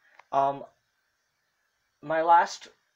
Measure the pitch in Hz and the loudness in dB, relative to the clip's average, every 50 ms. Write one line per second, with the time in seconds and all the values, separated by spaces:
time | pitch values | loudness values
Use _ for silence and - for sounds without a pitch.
0 | _ _ _ - - _ - 139 139 139 139 135 - - _ _ _ _ _ _ | _ _ _ -20 -12 _ -2 -2 -2 -2 -2 -6 -12 -20 _ _ _ _ _ _
1 | _ _ _ _ _ _ _ _ _ _ _ _ _ _ _ _ _ _ _ _ | _ _ _ _ _ _ _ _ _ _ _ _ _ _ _ _ _ _ _ _
2 | 147 147 160 160 160 175 170 175 - - - - - - - _ _ _ _ | -8 -6 -4 0 2 4 4 4 4 2 -4 -12 -18 -20 -20 _ _ _ _